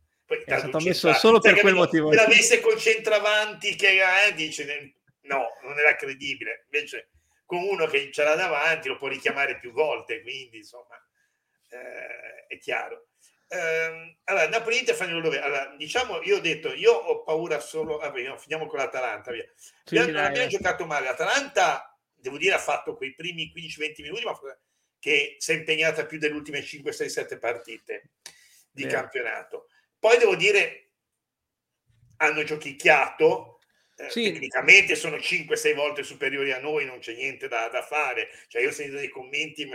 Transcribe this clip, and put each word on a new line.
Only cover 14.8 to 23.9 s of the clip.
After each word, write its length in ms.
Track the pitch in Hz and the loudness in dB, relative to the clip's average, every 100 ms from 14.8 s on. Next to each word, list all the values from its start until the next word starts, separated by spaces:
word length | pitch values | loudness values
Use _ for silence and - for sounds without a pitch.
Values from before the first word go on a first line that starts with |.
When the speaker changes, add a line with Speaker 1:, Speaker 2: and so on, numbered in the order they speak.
| 240 | 0
Speaker 1:
fanno 240 | 202 180 170 | -2 -2 -2
dove? 180 | 160 139 | -2 -2
Allora, 340 | 143 143 139 - | -2 -4 -6 -10
diciamo, 420 | 156 240 247 170 | -6 -4 -2 -4
io 120 | 170 202 | 0 0
ho 40 | |
detto, 340 | 165 - 147 | 0 -4 -6
io 180 | 135 208 | 2 4
ho 300 | 233 175 156 | 4 2 -4
paura 360 | - 156 165 151 | -2 -2 0 -4
solo, 380 | - 156 156 151 | -4 -8 -6 -6
vabbè, 300 | 147 135 127 | -6 -8 -8
no, 80 | 127 | -10
finiamo 300 | - 156 151 | -8 -8 -6
con 140 | 143 | -4
l'Atalanta, 520 | 131 131 123 104 123 | -4 -4 -6 -6 -8
via. 120 | 117 - _ | -10 -12 _
Speaker 2:
Sì, 400 | - _ - 165 | -20 _ -2 2
Speaker 1:
Abbiamo, 100 | 160 | 2
non 60 | 151 | 2
Speaker 2:
dai, 100 | 147 | 0
Speaker 1:
abbiamo 220 | 139 247 | 0 -2
Speaker 2:
dai. 80 | - | 0
Speaker 1:
giocato 260 | 185 180 | -2 -2
male. 220 | 165 147 131 | -2 -4 -2
L'Atalanta, 920 | 123 180 269 277 208 170 139 - _ _ | -2 0 0 0 2 2 2 -6 _ _
devo 220 | _ 131 143 | _ -12 -2
dire, 160 | 185 | 0
ha 40 | 175 | 0
fatto 380 | - 143 - - | 0 -2 -4 -8
quei 160 | 135 | -10
primi 360 | - 170 170 156 | -10 -10 -8 -12
quindici 300 | 170 160 151 | -12 -16 -8
venti 220 | 151 | -8